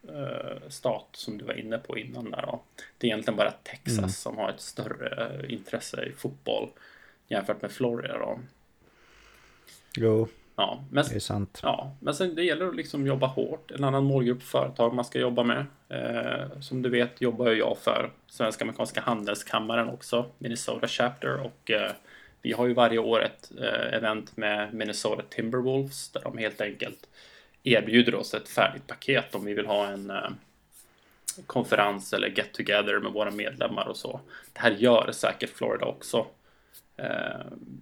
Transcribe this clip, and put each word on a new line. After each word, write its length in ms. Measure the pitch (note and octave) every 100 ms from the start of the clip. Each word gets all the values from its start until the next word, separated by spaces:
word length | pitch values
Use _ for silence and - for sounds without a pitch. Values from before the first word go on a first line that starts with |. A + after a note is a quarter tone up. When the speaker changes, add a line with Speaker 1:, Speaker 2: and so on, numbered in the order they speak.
| -
Speaker 1:
eh, 600 | D3+ C3+ - - - D3
stat 380 | - B2+ G#2+ -
som 260 | - - G#2+
du 80 | A#2
var 80 | A#2
inne 180 | A2 A2+
på 200 | - -
innan 340 | A#2 B2 A2+
där 100 | -
då. 200 | B2 A#2+ _ - - _
Det 100 | A#2
är 40 |
egentligen 260 | G#2+ A2+ G#2+
bara 140 | G#2+
Texas 460 | - - - - A2+
Speaker 2:
Mm. 120 | F#2+
Speaker 1:
som 280 | G2 A#2 A2
har 120 | G#2
ett 100 | -
större, 640 | - - G#2+ - B2 - A2+ C#3 C3
eh, 80 |
intresse 520 | A#2+ - - - - -
i 60 |
fotboll 580 | C3 - - - A1 - - - - - _ _
jämfört 340 | G#2+ G2 G#2
med 100 | G#2
Florida 460 | - B2 A#2 - -
då. 220 | - A#2+ B2+ _ _ _ _ _ - - - - - - - - _ -
Speaker 2:
Jo, 320 | A2 A2 A2+ - - -
Speaker 1:
Ja, 280 | G2+ C3 -
men 140 | C3+ C#3+
Speaker 2:
det 60 | G#2+
är 40 |
sant. 400 | - G2+ G2 -
Speaker 1:
ja, 320 | - - C#3 -
men 140 | -
sen 220 | D3 F#3 D#3+
det 80 |
gäller 240 | F3 D#3 F#3
att 80 | E3
liksom 320 | D3+ D3 C#3
jobba 200 | C3+ C3
hårt. 440 | C3 A#2 D#3 -
En 120 | -
annan 200 | C#3 C3+
målgrupp 400 | C#3 C3+ A#2+ B2
företag 500 | - C3 C3+ C3 A#2
man 120 | B2 B2
ska 140 | B2+
jobba 240 | B2+ A#2+
med. 220 | A#2+ B2 C#3 - _
Eh, 680 | - A#2+ A#2 A#2+ B2+ C3+ -
som 220 | - B2+
du 80 | B2
vet 320 | A#2+ A#2+ -
jobbar 280 | B2 A2+ B2
ju 80 | A2
jag 200 | A2+ A2+
för 340 | - A2+ - - _
Svenska 360 | - A2+ A2 A2+
Amerikanska 360 | A2+ A2 -
Handelskammaren 880 | B2 A2+ G2+ G#2 - A2 A2 A#2 A#2
också, 360 | B2 - A#2+ A#2+ -
Minnesota 500 | A#2+ A#2 - A2+ A#2
Chapter. 520 | - B2 C3 C3 C3
Och, 320 | B2 - -
eh, 200 | G#2+ G#2 G#2+ - - - _
vi 120 | A#2+
har 140 | A2+ B2
ju 60 |
varje 240 | B2 A#2 A2+
år 240 | A2+ A2+
ett, 280 | - - - -
eh, 320 | A#2 A2+ A#2+
event 440 | A2+ A2 G#2+ G#2 -
med 360 | G#2+ G#2+ G#2
Minnesota 500 | A2 G#2+ G#2 A2 G#2 -
Timberwolves 800 | - A2+ B2+ B2+ C3+ C#3 - -
där 120 | -
de 160 | - A#2+
helt 240 | G#2+ G#2+
enkelt 460 | G#2 G2+ A2+ G2 - - - - - _
erbjuder 520 | - A2+ G#2+ A#2 A#2 G#2
oss 180 | G#2
ett 160 | G#2+ -
färdigt 380 | - G#2+ - -
paket 480 | - - C3 A2+ G#2+
om 100 | G2+
vi 80 |
vill 120 | G#2 G#2
ha 220 | G#2 G2+
en, 220 | G2+ G2
eh, 200 | G2 - G#2 - _ _ - - _ _ _ - - -
konferens 680 | B2+ A2+ G#2+ G#2 G2+ G2
eller 140 | G2+ G2+
get 240 | G2 G#2+
together 460 | - G#2+ G#2 G#2 G#2
med 120 | G#2
våra 200 | G2+ G#2
medlemmar 560 | G#2 G#2 B2+ A#2+ G#2 -
och 100 | -
så. 220 | - - - - -
Det 60 | -
här 120 | A#2
gör 380 | G2+ B2 A#2 -
säkert 380 | A2+ A2 G2 A2
Florida 360 | - A#2 G#2+ A#2+
också. 400 | - - A#2 A2 - _ _ _ - _ -
Eh, 480 | - - - - - - - C3+